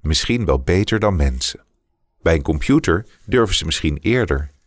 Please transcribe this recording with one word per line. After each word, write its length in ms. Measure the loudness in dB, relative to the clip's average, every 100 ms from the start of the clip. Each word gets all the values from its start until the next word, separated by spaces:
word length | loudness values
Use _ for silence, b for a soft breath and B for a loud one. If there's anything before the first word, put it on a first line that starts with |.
Misschien 440 | 0 -2 0 -2 0
wel 160 | 0
beter 380 | 2 0 2 0
dan 160 | 0 2
mensen. 480 | 0 0 -6 -8 _ _ _ _ _ _
Bij 140 | 0 0
een 60 |
computer 640 | 0 -2 2 2 2 0 -2 b -2
durven 300 | 0 2 0
ze 100 | -2
misschien 320 | -2 -2 -2
eerder. 540 | -2 0 0 -2 -4 _